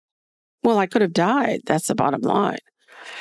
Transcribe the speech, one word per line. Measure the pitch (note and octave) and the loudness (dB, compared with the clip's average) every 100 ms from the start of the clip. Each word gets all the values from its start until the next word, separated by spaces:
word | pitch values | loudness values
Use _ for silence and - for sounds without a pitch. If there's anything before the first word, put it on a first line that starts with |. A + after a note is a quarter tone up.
| _ _ _ _ _ _ | _ _ _ _ _ _
Well, | A#3 G#3+ | 2 2
I | F#3 | 2
could | A3+ | 2
have | G3 | 2
died. | E3+ F3 C#4 B3+ - - | 2 0 2 0 -2 -2
That's | D#3+ - | -2 -2
the | |
bottom | A3 C3 G3 | 0 0 0
line. | B2 - G3+ - - _ _ - - - | 0 0 0 -4 -12 _ _ -20 -18 -16